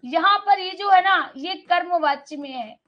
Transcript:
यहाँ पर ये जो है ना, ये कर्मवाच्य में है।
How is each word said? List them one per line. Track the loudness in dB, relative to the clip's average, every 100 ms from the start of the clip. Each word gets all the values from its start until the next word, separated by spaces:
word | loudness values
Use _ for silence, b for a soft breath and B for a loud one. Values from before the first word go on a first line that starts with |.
यहाँ | -4 0 2 2
पर | 2 2
ये | 0
जो | -6 4
है | 4
ना, | 4 0 -2 -10
ये | -10 -10 -2
कर्मवाच्य | -2 0 -2 0 -2 -6 -14
में | -12
है। | -12 -12 -16